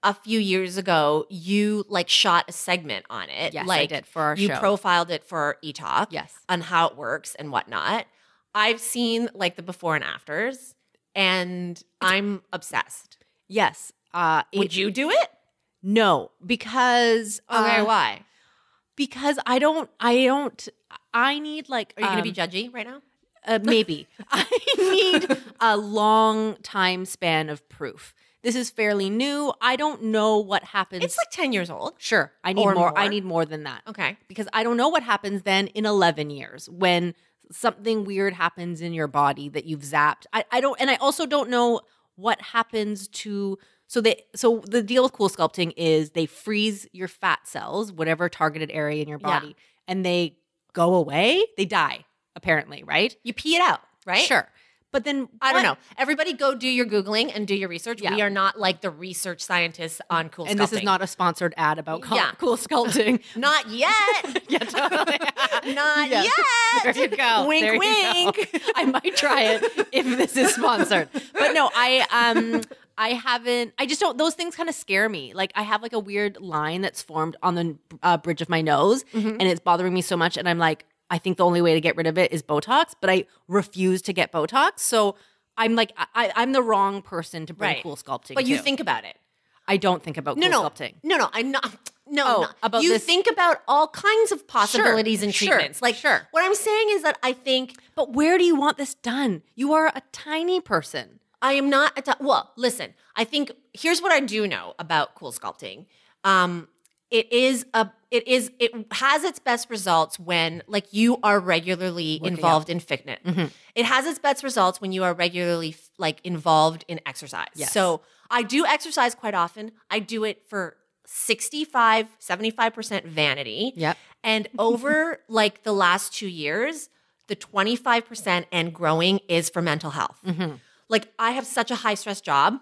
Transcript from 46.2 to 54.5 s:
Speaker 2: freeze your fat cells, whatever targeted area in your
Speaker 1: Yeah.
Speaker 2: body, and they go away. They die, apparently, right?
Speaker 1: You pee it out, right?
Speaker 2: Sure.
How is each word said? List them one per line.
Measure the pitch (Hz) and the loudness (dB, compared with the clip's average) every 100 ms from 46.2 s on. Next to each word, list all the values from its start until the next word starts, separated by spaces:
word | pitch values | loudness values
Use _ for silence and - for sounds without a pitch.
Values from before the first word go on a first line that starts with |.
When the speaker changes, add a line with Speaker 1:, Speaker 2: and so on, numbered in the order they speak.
| 160 | -4
Speaker 2:
freeze | - - 208 214 202 - | -6 -4 0 0 -2 -12
your | 180 180 | -12 -12
fat | - 190 160 - | -4 -2 -2 -4
cells, | 135 107 175 214 | -12 -6 -6 -6
whatever | 170 160 160 175 | -4 -2 0 -2
targeted | - 156 151 156 | 0 -2 0 -8
area | 156 147 151 | -4 -4 -4
in | 151 | -6
your | 147 | -6
Speaker 1:
Yeah. | 147 156 | -2 -2
Speaker 2:
body, | 151 - _ _ - | -2 -20 _ _ -6
and | 190 | -4
they | 185 175 165 _ _ _ _ | 0 0 0 _ _ _ _
go | - 170 | 2 4
away. | 180 147 143 208 339 440 - | 4 2 2 2 2 0 -2
They | |
die, | 190 196 147 127 - _ _ - | -2 0 0 -4 -14 _ _ -10
apparently, | - 156 - 147 | 0 0 0 -14
right? | 147 151 220 - | -4 0 0 -4
Speaker 1:
You | 233 | -12
pee | - 311 330 | -8 0 2
it | |
out, | 359 160 _ _ - | 2 0 _ _ -2
right? | 185 | 0
Speaker 2:
Sure. | 339 233 - | 2 2 0